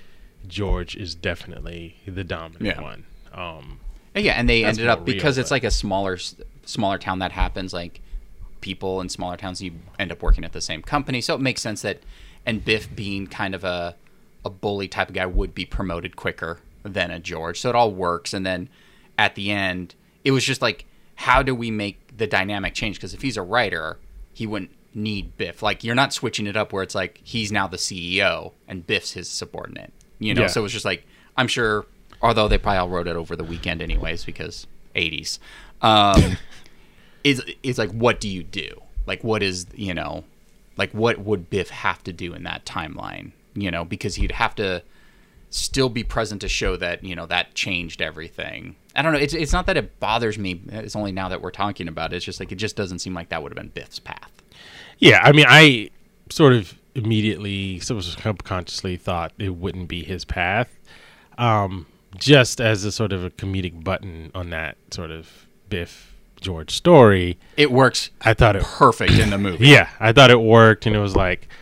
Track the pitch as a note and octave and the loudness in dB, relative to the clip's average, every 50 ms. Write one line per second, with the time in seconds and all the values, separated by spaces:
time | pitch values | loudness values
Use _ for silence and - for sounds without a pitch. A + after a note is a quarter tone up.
0 | - - - - - - _ - - F#2 E2 F#2+ G2+ F#2 F2+ F2+ F2 - - - | -20 -20 -20 -20 -20 -20 _ -20 -18 -12 -8 -4 -2 -2 -2 -2 -4 -6 -10 -12
1 | G2 E2+ D#2+ - - F#2 E2+ - - F2+ E2+ - C#2+ E2 E2+ E2+ E2+ D#2+ - - | -12 -12 -10 -8 -6 -6 -6 -6 -10 -14 -14 -12 -12 -12 -12 -14 -14 -16 -18 -18
2 | - G2 F2+ F#2 F#2+ E2 F#2+ E2 E2 E2+ E2 F2 A2+ G2+ E2 D2+ D2+ D2 - - | -16 -12 -10 -10 -8 -8 -10 -10 -10 -12 -12 -6 -6 -6 -4 -6 -8 -12 -14 -16
3 | - - - - - - - F#2 F2+ F2 D#2+ D#2 C2+ C#2 - - - - - - | -18 -20 -20 -20 -20 -18 -16 -14 -12 -12 -14 -14 -16 -18 -18 -16 -14 -16 -16 -16
4 | - - - G3+ G#3+ E3+ - - A#2+ A#2+ A#2+ A2+ A2 G#2+ A2 A2 A2+ A#2+ A2+ F#2+ | -18 -10 -6 -2 0 0 0 2 2 4 4 4 4 2 0 0 2 0 0 0
5 | E2+ - A2+ F#2+ - D3 B2+ C3 B2 - C#3 A#2 A#2 G#2+ - - - G#2 F#2+ G2 | 0 -4 -2 0 0 0 0 0 -2 -2 -2 -2 0 -2 -2 -2 -2 -2 -2 -2
6 | G2 F#2+ F#2 F2 - - - - - - - - - - - B2 G#2 G2 G2 F2+ | -2 -4 -4 -6 -8 -12 -14 -16 -20 -20 -20 -20 -16 -10 -6 -2 -2 -2 -2 -2
7 | - - F#2 F#2 F#2 F2 - F#2 F#2 F2+ - - F#2 F#2+ F#2 F2 F2 F2 - - | -4 -4 -4 -4 -4 -4 -4 -2 -4 -4 -4 -6 -8 -8 -8 -8 -10 -10 -14 -18
8 | - - - - - - - - - - - - - F#2+ F#2 - G2 F#2+ F#2 F#2 | -14 -12 -12 -12 -12 -14 -18 -16 -16 -16 -16 -12 -10 -10 -8 -6 -4 -4 -4 -4
9 | F#2 F2 - - F#2 F2+ F2+ F2 - F#2 F2 - G2 F2+ E2 E2 - - - - | -4 -6 -8 -8 -8 -8 -8 -10 -10 -10 -10 -10 -10 -12 -12 -14 -18 -12 -8 -6
10 | G2+ F2 E2+ - - E2+ - - E2 E2 - D#2 - - E2+ D#2 - - - C#3+ | -6 -6 -8 -2 2 2 4 2 2 -4 -8 -6 -6 -6 -6 -8 -6 -4 -4 -4
11 | C3 - C3 B2 A2+ - E3 B2+ C3+ C3 A#2+ - - A#2 G#2 - - G#2+ F#2 - | -2 -4 -4 -4 -2 -2 -2 -2 -2 -2 -2 -4 -6 -8 -8 -6 -6 -6 -6 -8
12 | - - - - - - - - - A#2 A2+ G#2 F#2 A#2 A2 G#2+ - - - - | -10 -18 -20 -20 -20 -20 -20 -10 -8 -6 -6 -4 -2 0 -2 -2 -2 -6 -12 -10
13 | G#2 G2+ G2+ G2 G2 F2+ - - G#2 F#2+ F#2+ F2+ G2 F#2 F2+ F2 F2 F2 F2 - | -8 -8 -8 -8 -8 -10 -8 -6 -6 -6 -6 -6 -6 -6 -4 -4 -6 -8 -10 -14
14 | - - - - - - - - - - G2 F#2+ - G#2 G2+ G2+ G2 F2+ - G2+ | -20 -20 -20 -20 -20 -20 -16 -12 -12 -12 -10 -6 -6 -6 -4 -4 -6 -6 -4 -4
15 | F#2+ - F2+ F#2 F#2 F#2 F2+ F2+ G2 F2 - - F2+ - - - G2+ F#2 E2+ E2+ | -4 -4 -4 -6 -4 -2 -2 -2 -2 -2 -4 -8 -8 -8 -6 -6 -6 -6 -6 -6
16 | D#2+ F2 - - - F#2+ E2 - - D#2+ E2+ - - - - - - G#2 F#2 G2+ | -8 -10 -10 -8 -8 -8 -8 -6 -8 -10 -10 -12 -16 -20 -20 -18 -16 -8 -6 -4
17 | F2+ F2 E2 E2+ E2+ F2 F2 D#2+ D#2+ E2+ F2 - - B2+ A#2 A#2+ A#2+ A2 G2 F#2 | -4 -4 -6 -10 -12 -10 -10 -8 -8 -8 -8 -6 -4 0 2 2 2 2 0 -2
18 | F#2 F2 E2+ E2 - - - G2 F#2+ F#2 F#2 F2+ F#2 B2+ _ _ _ _ _ _ | -4 -4 -4 -4 -6 -8 -8 -6 -4 -4 -4 -4 -6 -10 _ _ _ _ _ _
19 | _ _ _ - G#2+ G2 - - G2 G2+ G#2 G2+ G2 F#2 F2+ F#2 F2+ E2+ - _ | _ _ _ 0 0 0 -2 -4 -6 -4 -2 -2 -2 -2 -4 -6 -8 -12 -16 _
20 | _ _ _ _ - C#3 C3+ C3 - - B2+ - B2+ A#2 G#2+ - - - - - | _ _ _ _ -2 0 2 2 0 -2 -2 -2 -2 -2 -2 -4 -10 -20 -20 -20
21 | - - - - - C3 B2+ C3+ C3+ C3 C3 A#2 A#2+ A2+ A2 G#2 G2+ G2+ F#2 - | -20 -20 -16 -4 2 2 4 4 2 0 -2 -4 -4 -6 -4 -4 -6 -6 -8 -12
22 | _ - - G#2+ A2+ G#2 A2 G2 F#2+ G2+ G#2 G2+ G2 E2+ - - A2+ G#2+ F2+ - | _ -16 -8 -6 -4 0 0 0 0 0 -2 -4 -4 -6 -6 -6 -6 -6 -8 -8
23 | - F#2 F2+ - - C3+ A2 G#2 F#2 F2+ G#2 B2 A#2 F#2+ F2 E2 D#2 D#2+ E2+ - | -12 -14 -12 -8 -8 -6 -6 -6 -4 -2 0 0 0 0 -2 -6 -6 -8 -10 -12
24 | - - - - - - - - A2+ G#2+ G#2+ G2+ F#2 - _ _ _ _ - A2 | -18 -20 -20 -20 -20 -18 -12 -10 -8 -8 -8 -8 -10 -12 _ _ _ _ -12 -8
25 | G#2+ A2 G#2 G2 F2+ E2+ - - G2+ E2+ - - - G#3 G3 - - A3 G3 B2+ | -6 -6 -6 -6 -8 -10 -10 -8 -10 -10 -8 -6 -4 -4 -4 -4 -4 -2 0 2
26 | C#3 - - - - A2+ - - G#2+ G2+ G2+ G#2+ G#2 - - G2 F#2+ - - G2+ | 2 0 -2 -4 -6 -6 -6 -6 -6 -4 -4 -4 -4 -4 -4 -6 -6 -4 -4 -6
27 | F#2 F2+ - _ - - - A#2 A2 G2+ G#2+ G#2 G2 F2+ F#2 F2+ - - G#2 F2+ | -6 -6 -8 _ -14 -10 -6 -6 -4 -2 -2 -2 -2 -2 -4 -6 -8 -8 -8 -8
28 | E2+ F2 F2+ G2 G2+ F#2 E2+ D#2+ E2 E2+ - _ _ - F#2+ F#2 E2+ - A2 F#2 | -6 -4 -2 0 0 0 0 -2 -6 -12 -18 _ _ -14 -14 -12 -6 -4 -4 -4
29 | - - - F#2 F2+ - - - - - - - - - - - - - - - | -4 -8 -12 -12 -12 -10 -10 -10 -10 -12 -12 -14 -14 -14 -14 -16 -18 -20 -20 -20
30 | _ _ - - A2 G#2+ G2 G#2 G#2+ F#2 F2 A#2+ G#2+ G2 A2 G#2+ - G#2 F#2 - | _ _ -12 -6 -4 -2 2 2 2 2 2 0 -2 -4 -4 -4 -4 -4 -4 -4
31 | - _ - - _ _ _ - B2+ - - B2+ A#2 A2 G#2 G#2 - - _ - | -6 _ -20 -20 _ _ _ -2 0 0 0 0 0 2 0 0 -2 -6 _ -20
32 | - - - - - A#2 A2+ A2 G#2+ G#2 G#2+ G2 - G#2+ G2+ F#2 F2+ F2 F2+ F2 | -20 -20 -4 0 2 2 4 4 4 4 2 2 2 2 0 0 0 0 -2 -4
33 | E2+ F2 E2+ E2+ E2+ - E2+ E2 F2 E2 E2+ E2 - F#2 E2+ E2 E2+ E2 - - | -4 -4 -4 -6 -6 -6 -8 -8 -8 -8 -8 -6 -6 -6 -6 -4 -4 -2 -2 -2
34 | E2 E2 E2 E2+ - - - - D#2+ E2 - - - - - - - - - - | -2 -4 -4 -6 -8 -8 -10 -10 -10 -12 -12 -14 -16 -18 -20 -20 -20 -10 -4 -4
35 | F2 D#2+ D#2 C#2+ D2+ - - - - - - - - - - - - A2+ G#2+ G#2+ | -2 -2 -4 -6 -8 -10 -10 -12 -14 -18 -20 -20 -20 -20 -6 0 4 4 6 6
36 | G2+ G2+ G2 F#2 F#2 F2+ F2+ - - - - - - - - - - - _ - | 6 6 6 6 6 4 2 -4 -8 -12 -18 -20 -20 -20 -20 -20 -20 -20 _ -20
37 | - - - - - C#3+ C3+ B2 - - E2 - - C3+ A#2+ - A2 - G#2+ A#2 | -20 -20 -8 0 2 2 2 2 -2 -10 -12 -8 -6 -4 -2 -2 -4 -4 -2 0
38 | A2+ A#2+ G#2+ - - G#3 F#3+ - - - - F#2 D2 - - - - - - - | 2 2 2 0 -2 -6 -6 -8 -8 -10 -10 -10 -10 -10 -12 -16 -20 -10 -8 -6
39 | - - F#2+ - - A2+ A2 G#2 G2+ F#2+ F2+ F2+ F2 - - - G#2 F#2+ F2 E2 | -6 -4 -6 -4 -4 -2 -2 0 -2 -2 -4 -6 -10 -12 -12 -8 -6 -6 -6 -6
40 | D2+ D2 D#2+ E2 - - _ _ _ _ _ _ _ _ _ - G2+ F#2+ - G#2+ | -6 -8 -8 -10 -14 -16 _ _ _ _ _ _ _ _ _ -6 -6 -4 -2 0
41 | A2 A#2 A#2 - G2 G#2+ G#2+ F#2+ E2+ - - F#2+ E2+ - - - - G2+ F2+ - | 0 0 0 -2 -4 -4 -4 -4 -4 -4 -4 -4 -4 -6 -8 -6 -4 -4 -4 -4
42 | - - F2 - F#2+ E2+ E2+ E2+ F2 F2 E2 - - - - F#2 D#2+ D#2 - - | -8 -14 -12 -10 -12 -12 -12 -12 -12 -12 -12 -12 -12 -10 -10 -8 -8 -10 -10 -12
43 | G1+ G1+ G1+ G1+ - - - _ _ _ - G#2 G2 F#2 E2 E2+ E2+ E2+ G#2+ - | -12 -12 -12 -14 -16 -18 -20 _ _ _ -10 -6 -6 -4 -4 -6 -6 -8 -8 -8
44 | - G#2 - - - F2 - - A#2 G#2+ - - G#2 F#2+ F2+ F2 - - - - | -8 -6 -4 -2 -2 -2 -2 -2 -2 -2 -2 -2 -4 -4 -4 -6 -8 -14 -20 -20
45 | - - _ _ _ _ _ - - - - - - - - C3+ C3 B2+ A2 A#2+ | -20 -20 _ _ _ _ _ -20 -18 -10 -8 -6 -6 -2 0 0 0 0 -2 -4
46 | G#2+ - - B2 A2+ G2+ G#2+ F#2+ G#2 F#2 - - A2 G2 F#2 E2+ F2+ F2 F2 - | -6 -4 -4 -4 -4 -4 -6 -6 -6 -4 -4 -2 -2 -2 -2 -2 -4 -4 -6 -6
47 | - F#2+ F2+ E2 E2+ E2 F2 F2 E2+ - - - - - F#2 F2 F2 E2 - - | -8 -10 -10 -10 -6 -2 -2 -2 -2 -2 -4 -6 -6 -4 -4 -4 -6 -8 -8 -6
48 | E2+ D#2+ D#2 D#2+ D#2+ E2+ - - D#2 D#2 - - - - - _ _ _ - C3 | -6 -6 -6 -10 -14 -14 -12 -12 -12 -10 -12 -12 -14 -16 -18 _ _ _ -4 -2
49 | C#3+ E3 D#3 C#3 D3 C#3 D#3 E3 D#3+ C3+ E3 F3+ F3+ - F#3 D3+ G#2+ - - - | -2 0 0 0 0 -2 -2 -4 -2 -2 -2 -2 0 0 -2 -2 -2 -4 -8 -6
50 | G#2+ G2+ A2 A#2+ A#2+ A2 G#2 A2 G2+ F#2 F2+ E2+ G2 - G2+ G#2+ A2 G#2+ - A2 | -2 -2 0 0 0 -2 -4 -4 -6 -6 -8 -8 -10 -14 -14 -12 -12 -10 -8 -6
51 | G#2 G2+ F#2 F#2+ F#2+ F#2 F#2 - - F2+ - - G2 G#2 G2 - F#2 E2 D#2+ D#2+ | -6 -6 -6 -6 -6 -6 -6 -8 -8 -8 -6 -4 -4 -4 -4 -6 -8 -8 -6 -6
52 | D#2+ D#2+ F2 F2 - - F2 - F#2+ - G2+ F#2 G#2+ G#2 - - G2+ F2 F2+ E2+ | -6 -6 -6 -8 -8 -10 -10 -10 -12 -12 -8 -6 -8 -6 -6 -6 -6 -6 -8 -8
53 | - F#2+ F#2 E2+ E2+ - E2+ E2 D2 C#2 - - - D2 - E2 - - - - | -8 -8 -10 -10 -8 -8 -8 -8 -8 -10 -12 -14 -16 -14 -14 -16 -16 -16 -18 -18
54 | - - - - - - _ _ _ _ _ - - - - - - - - - | -16 -16 -16 -16 -18 -20 _ _ _ _ _ -20 -20 -20 -20 -20 -20 -20 2 6
55 | - D3+ A2 F#2 - B2+ D3 D3+ D3 B2 C3 D3+ D#3+ D3+ B2+ A2+ G#2 - - - | 8 8 10 10 10 10 10 10 10 10 12 12 12 10 8 6 0 -6 -12 -20
56 | - _ _ _ _ - - - E3 C3+ B2 A#2 F#2+ - - - _ _ - - | -20 _ _ _ _ -6 2 6 8 8 8 6 2 -2 -10 -20 _ _ -8 -4
57 | G#2 A2+ A2+ G#2+ G#2 G#2+ F#2+ D2+ G2+ G2+ G2 G2 G2 F#2+ F#2 F2 - - B2+ G#2 | -2 0 2 2 2 0 0 -2 -4 -6 -4 -4 -4 -4 -6 -6 -6 -6 -6 -6
58 | F2 F2 E2+ - - A2 G#2 - - - G2 F2+ F2 - - - - F#2+ F2+ E2+ | -6 -8 -8 -6 -4 -4 -4 -6 -6 -6 -6 -6 -6 -8 -8 -8 -6 -6 -6 -6
59 | - G2+ F#2 E2+ E2 D#2+ - - G#2+ F#2+ F2+ E2 F2 F#2+ E2 F#2 F2+ D#2+ F2+ F2 | -6 -4 -4 -4 -4 -6 -8 -6 -6 -6 -6 -6 -6 -8 -6 -8 -8 -8 -8 -8
60 | D#2+ - F#2+ E2+ - - - F2+ F2 F2+ G2 A2+ B2 - - - - - - - | -8 -8 -8 -8 -8 -6 -4 -2 0 0 0 0 -2 -2 -6 -16 -20 -20 -20 -20
61 | - - - _ _ _ - - A#2+ A#2+ A2 G#2+ G2+ F#2 F#2+ F#2 D#2+ - _ _ | -20 -20 -20 _ _ _ -6 0 2 2 2 2 0 -2 -4 -8 -12 -14 _ _
62 | _ _ - - - A#2+ D3 C#3 B2 - - - A#2 A2 A2 G2 G2 G#2+ - - | _ _ -12 -2 4 8 8 8 8 6 2 0 2 2 2 0 -2 -4 -2 -2
63 | A2+ G2 G2 F#2 F2 F2+ - - - F#2+ F#2+ F#2+ F2+ F2+ E2+ E2 D#2+ F#2+ F#2 E2 | -2 -2 -2 -4 -6 -6 -8 -8 -6 -4 -4 -4 -4 -6 -8 -8 -6 -4 -4 -4
64 | F#2+ F#2+ E2 D#2+ E2 - - F#2 F2+ F2 E2+ D#2+ D#2+ D2 - - _ - - - | -6 -10 -12 -14 -14 -12 -10 -10 -8 -6 -6 -6 -6 -6 -8 -12 _ -14 -10 -10
65 | F2 D#2+ D#2+ D#2+ D#2+ - - - - _ _ _ _ - G#2+ F2 E2+ - - - | -10 -10 -10 -14 -16 -18 -20 -20 -20 _ _ _ _ -8 -6 -6 -6 -8 -12 -18
66 | - - - - - _ _ - - F#2+ F2 D#2+ D#2 - - - - E3+ F3 D3 | -20 -20 -20 -20 -20 _ _ -12 -10 -8 -8 -8 -8 -8 -6 0 6 8 10 12
67 | A#2+ G#2+ G2 F#2 F2+ F2+ E2+ - - - - - D3 D3 A#2+ B2+ C3+ B2 - - | 12 10 10 6 2 -2 -4 -8 -12 -4 0 2 2 4 6 6 6 4 4 0
68 | - - - - - A2+ A2 - B2 G#2+ G2+ G2 - - - - D3 B2 A2+ - | -6 -8 -8 0 2 4 6 6 6 6 6 4 -2 -4 2 6 6 6 6 4
69 | A2 - G#2 G#2 G#2+ G#2+ G2+ G2 G2+ G2 F2 E2 A#2 C#3+ C#3+ A2+ F2 - - - | 4 4 6 6 6 4 2 0 0 -2 2 6 10 10 10 10 8 6 0 0
70 | G#2+ A2 A#2 C#3 C3+ B2 B2 A#2 A2+ A2 A2+ A2+ A2+ A2 G#2+ - - A2 G#2+ G#2 | 2 6 10 10 12 12 10 10 8 8 10 10 10 10 8 6 2 0 0 2
71 | G#2 G2+ F#2+ G2 F#2+ F2+ - - - - - - | 2 2 2 2 2 2 0 -4 -6 -12 -20 -20